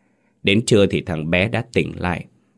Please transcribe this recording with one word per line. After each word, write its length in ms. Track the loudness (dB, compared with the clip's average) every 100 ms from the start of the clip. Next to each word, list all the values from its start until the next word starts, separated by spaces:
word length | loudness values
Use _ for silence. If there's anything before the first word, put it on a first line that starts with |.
| _ _ _ _
Đến 240 | 2 2 4
trưa 200 | 4 4
thì 160 | 0
thằng 280 | -4 -6 -2
bé 180 | 0 0
đã 160 | -2 -2
tỉnh 280 | -2 -2 -4
lại, 260 | -6 -6 -10 _ _